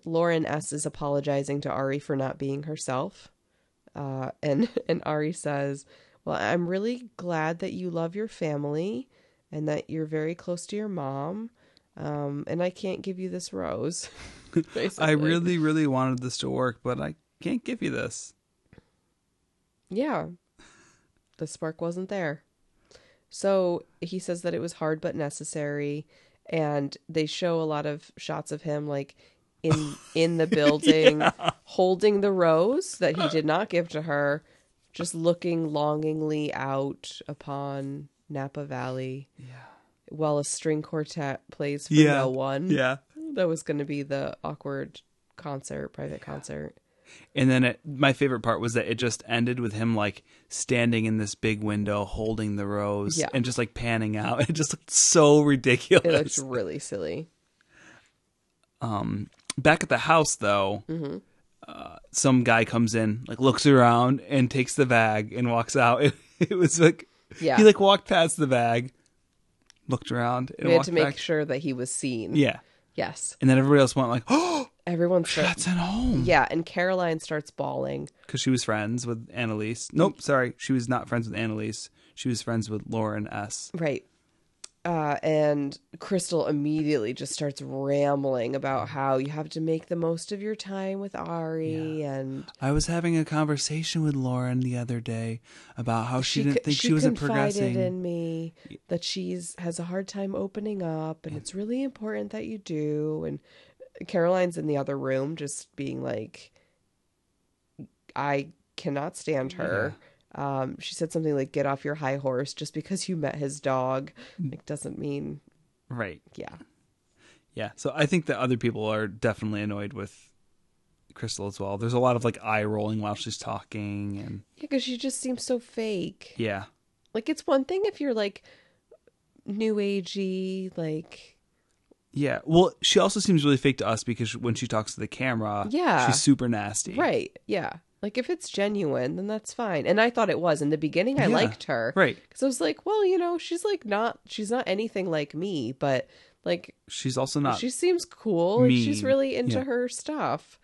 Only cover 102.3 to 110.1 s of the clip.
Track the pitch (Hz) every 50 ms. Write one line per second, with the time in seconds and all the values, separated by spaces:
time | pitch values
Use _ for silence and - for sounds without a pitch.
102.3 | 220 214 220 220 220 208 - - 165 151 151 151 151 151 151 156 156 156 160 156
103.3 | 147 147 _ _ - - - _ _ - - - - - - - - 180 165 175
104.3 | 185 185 180 175 170 165 151 151 147 139 135 143 143 139 135 131 131 131 135 147
105.3 | 165 160 147 139 - - - _ _ - 139 135 131 127 131 131 117 110 110 -
106.3 | - - - - _ _ _ _ _ _ _ _ _ _ _ _ _ _ _ _
107.3 | _ _ _ _ _ _ _ _ _ - 127 - _ _ _ - - - 139 143
108.3 | 143 143 139 160 - _ _ _ _ - - 160 139 139 147 175 - - - 160
109.3 | 156 135 131 135 - - 78 82 90 101 113 151 - - _ -